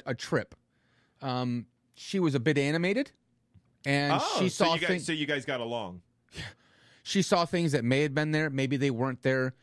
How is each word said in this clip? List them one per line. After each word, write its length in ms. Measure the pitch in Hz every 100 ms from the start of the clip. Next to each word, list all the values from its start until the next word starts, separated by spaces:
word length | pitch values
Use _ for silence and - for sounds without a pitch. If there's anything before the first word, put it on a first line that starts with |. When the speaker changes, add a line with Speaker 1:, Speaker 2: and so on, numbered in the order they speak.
| -
Speaker 1:
a 80 |
trip. 400 | 123 - 139 101 - _ _ _ _ _ -
Um, 440 | 135 127 123 120 107 _ _
she 260 | - - 196
was 140 | 165
a 60 | 135
bit 160 | 120 143
animated, 520 | 139 165 180 214 285 _ _ _ _ - _ _
and 360 | 139 143 143 156
Speaker 2:
Oh, 140 | - 415
Speaker 1:
she 100 | 185
Speaker 2:
so 160 | - 175
Speaker 1:
saw 80 |
Speaker 2:
you 60 | 165
guys, 80 | 170
Speaker 1:
things. 180 | 180 143
Speaker 2:
so 60 |
you 140 | 160 147
guys 180 | 143
got 160 | 127 131
along. 420 | 117 117 95 90 _ _ _
Speaker 1:
<laughs> 60 | - - - _ _ _ _
She 200 | - 196
saw 240 | 170 185 170
things 260 | 175 170
that 100 | 135
may 200 | 117 135
have 120 | 151
been 160 | 139 151
there, 200 | 151 156
maybe 260 | 135 135 139
they 140 | 139
weren't 320 | 117 131 123
there. 320 | 131 131 131 -